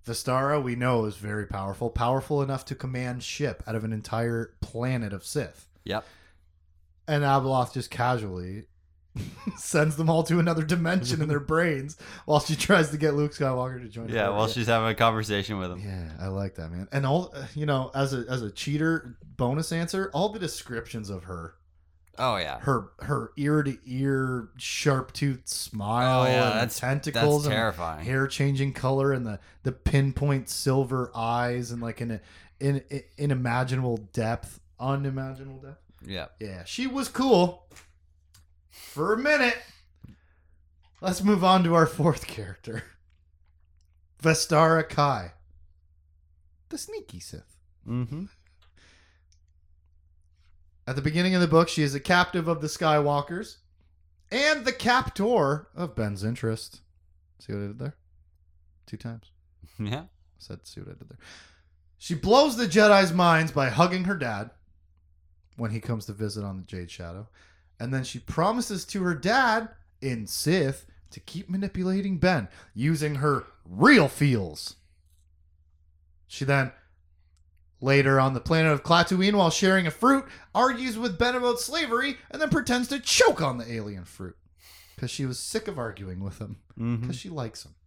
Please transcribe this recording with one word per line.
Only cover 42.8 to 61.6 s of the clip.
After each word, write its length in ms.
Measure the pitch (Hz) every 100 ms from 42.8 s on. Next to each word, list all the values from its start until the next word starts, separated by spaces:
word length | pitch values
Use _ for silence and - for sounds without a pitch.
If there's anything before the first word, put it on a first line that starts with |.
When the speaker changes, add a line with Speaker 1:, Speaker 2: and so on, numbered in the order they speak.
| - _ _ _ _ _ _ _ _ _ _ _ _ _
Speaker 1:
Vestara 640 | 160 156 - 156 160 160 160
Kai, 460 | - 143 120 87 - - - - _ _ _ _ _ _ _ _ _ _
the 80 | 311
sneaky 420 | - 427 - 87
Sith. 380 | - - _ _ _ _ -
Speaker 2:
Mm-hmm. 400 | 120 120 147 196 _ _ _ _ _ - _ _ _ _ _ _ _ _ _ _ _ _ _ _ _ _ _ _ _ -
Speaker 1:
At 80 | 131
the 60 |
beginning 320 | 143 160 180
of 80 | 185
the 60 | 170
book, 200 | 160 165
she 140 | -
is 120 | 147 139
a 40 |
captive 480 | - 180 175 180 165
of 140 | 160
the 60 | 151
Skywalkers 920 | - 160 151 143 143 143 185 - - _ _ _ _ _ _ _
and 340 | 233 294 302 240
the 60 |
captor 960 | 254 240 240 233 - 202 233 139 147 - -
of 200 | 175 -
Ben's 280 | 107 101
interest. 580 | 107 123 113 110 - - _ _ _ _ _ _
See 140 | -
what 100 | 101
I 40 | 101
did 120 | 113
there? 160 | 131 - _ - _ _ _ _ _ _ -
Two 120 | 110
times. 340 | 117 113 _ _ _ _ - -
Speaker 2:
Yeah. 220 | 107 131
Speaker 1:
I 60 | 175 _ _ _
said, 280 | - - -
"See 120 | -
what 100 | -
I 40 | -
did 100 | -
there?" 80 | - - - - _